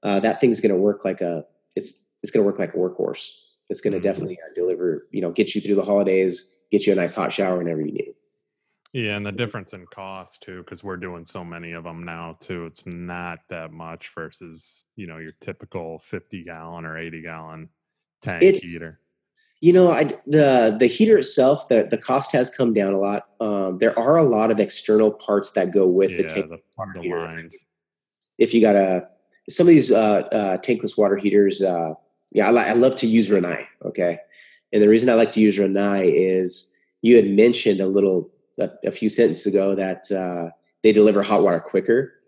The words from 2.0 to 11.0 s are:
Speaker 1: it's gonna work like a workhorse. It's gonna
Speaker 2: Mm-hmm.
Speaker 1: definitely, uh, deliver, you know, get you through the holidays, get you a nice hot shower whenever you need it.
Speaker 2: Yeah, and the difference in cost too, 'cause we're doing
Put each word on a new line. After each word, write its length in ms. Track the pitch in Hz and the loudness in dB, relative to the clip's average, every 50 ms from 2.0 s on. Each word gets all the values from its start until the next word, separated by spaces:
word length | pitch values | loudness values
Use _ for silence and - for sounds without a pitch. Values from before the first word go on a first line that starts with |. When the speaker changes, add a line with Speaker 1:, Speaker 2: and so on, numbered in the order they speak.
| _ _ _ _ - | _ _ _ _ -14
Speaker 1:
it's 80 | - | -2
gonna 140 | - 117 101 | 0 0 0
work 140 | 101 - - | 0 0 -4
like 140 | - - - | -8 -6 -4
a 40 | |
workhorse. 520 | 87 90 92 92 - - - - - - - - _ _ _ _ _ _ _ | -4 -4 -4 -4 -6 -6 -6 -6 -10 -14 -18 -20 _ _ _ _ _ _ _
It's 120 | 101 - | -12 -6
gonna 160 | - 104 101 | -4 -4 -4
Speaker 2:
Mm-hmm. 60 | 92 90 | -2 -2
Speaker 1:
definitely, 340 | 101 95 - - 95 92 - | -4 -4 -4 -6 -10 -10 -14
uh, 140 | 82 78 - | -16 -14 -8
deliver, 520 | 92 87 90 90 82 90 87 78 - - _ | -4 -4 -4 -2 -2 -2 -4 -4 -4 -8 _
you 100 | - 101 | -8 -6
know, 100 | 90 85 | -6 -4
get 220 | 85 - 104 - - | -2 -2 -2 -2 -2
you 60 | 107 | -8
through 140 | 101 101 101 | -2 0 -2
the 80 | 98 90 | -2 0
holidays, 720 | 101 101 101 98 95 92 95 95 92 87 - - _ _ _ _ _ | 0 0 0 2 2 2 2 0 0 -2 -6 -12 _ _ _ _ _
get 140 | - 101 - | -2 0 2
you 80 | 107 98 | 2 0
a 20 | |
nice 200 | 92 87 85 - | 0 0 -4 -4
hot 160 | 110 87 - - | -4 -4 -4 -2
shower 240 | - 98 92 92 | -4 -2 -2 -2
whenever 240 | 90 87 85 82 78 | -4 -4 -4 -4 -4
you 100 | 76 76 | -6 -8
need 160 | - - - - | -6 -8 -10 -10
it. 60 | - _ _ _ _ _ _ _ _ _ _ _ _ _ _ _ _ | -12 _ _ _ _ _ _ _ _ _ _ _ _ _ _ _ _
Speaker 2:
Yeah, 240 | 135 117 107 104 | -8 -8 -6 -6
and 80 | 104 101 | -8 -8
the 60 | 104 98 | -10 -8
difference 400 | 104 120 107 - 113 95 - - | -8 -8 -8 -8 -14 -16 -16 -20
in 120 | 92 90 | -20 -20
cost 540 | 87 - 101 95 95 95 92 90 - - - | _ -16 -14 -12 -12 -12 -14 -14 -18 -20 -20
too, 220 | - - 92 90 85 | -20 -18 -18 -18 -16
'cause 200 | - 98 85 - | -18 -18 -16 -12
we're 140 | 101 92 | -12 -12
doing 280 | 90 | -10